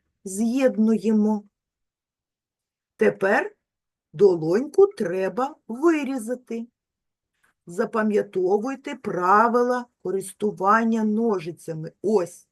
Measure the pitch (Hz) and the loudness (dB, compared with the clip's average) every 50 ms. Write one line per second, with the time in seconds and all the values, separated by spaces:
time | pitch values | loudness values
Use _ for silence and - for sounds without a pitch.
0 | _ _ _ _ _ 196 185 196 233 226 240 269 262 247 190 208 220 220 226 208 | _ _ _ _ _ -10 -6 -4 -4 -2 0 2 2 2 2 2 2 2 2 2
1 | 185 226 220 214 208 214 214 208 208 _ _ _ _ _ _ _ _ _ _ _ | 0 0 2 2 2 2 0 -2 -6 _ _ _ _ _ _ _ _ _ _ _
2 | _ _ _ _ _ _ _ _ _ _ _ _ _ _ _ _ _ _ _ - | _ _ _ _ _ _ _ _ _ _ _ _ _ _ _ _ _ _ _ 0
3 | 220 202 202 202 196 196 220 285 381 415 - _ _ _ _ _ _ _ _ _ | 0 0 2 0 0 0 2 0 -2 -4 -10 _ _ _ _ _ _ _ _ _
4 | _ _ - 151 202 196 175 165 156 160 180 233 285 294 - 381 392 392 - - | _ _ 0 4 4 4 4 2 0 0 0 0 -2 0 4 4 4 4 4 -2
5 | 208 165 180 190 190 185 180 226 262 294 302 - _ - 226 254 302 349 320 302 | -4 -4 -2 -4 -4 -4 -4 -4 -6 -6 -6 -12 _ -14 -8 0 2 2 2 2
6 | 277 254 269 254 208 226 254 247 - _ 226 233 233 233 _ _ _ _ _ _ | -2 -4 -6 -8 -6 -8 -8 -10 -8 _ -10 -10 -10 -12 _ _ _ _ _ _
7 | _ _ _ _ _ _ _ _ _ _ _ _ _ 170 170 190 226 214 - 220 | _ _ _ _ _ _ _ _ _ _ _ _ _ -12 -6 -6 -6 -4 -2 -2
8 | 214 214 202 202 202 202 - 190 180 180 202 214 208 262 269 262 - 294 277 - | 0 0 0 0 -2 -2 -2 -2 0 0 0 0 0 -4 -8 -8 -10 -12 -12 -8
9 | - 208 165 180 180 185 202 208 233 233 226 247 247 247 247 247 247 - _ _ | -8 -6 -4 0 2 4 4 6 4 4 2 2 0 0 -2 -4 -4 -10 _ _
10 | - 185 190 190 190 - - _ 208 208 170 165 190 196 214 226 233 226 226 220 | -8 -6 -6 -6 -6 -10 -10 _ -6 -4 -4 -2 2 2 2 2 2 0 0 0
11 | 220 214 208 214 233 233 202 185 156 175 156 - - 160 160 160 160 - - _ | 0 0 0 0 0 0 -2 -2 -4 -8 -12 -12 -12 -12 -10 -10 -12 -14 -14 _
12 | - 202 220 190 170 165 - - _ _ | -4 0 0 0 0 -2 -8 -16 _ _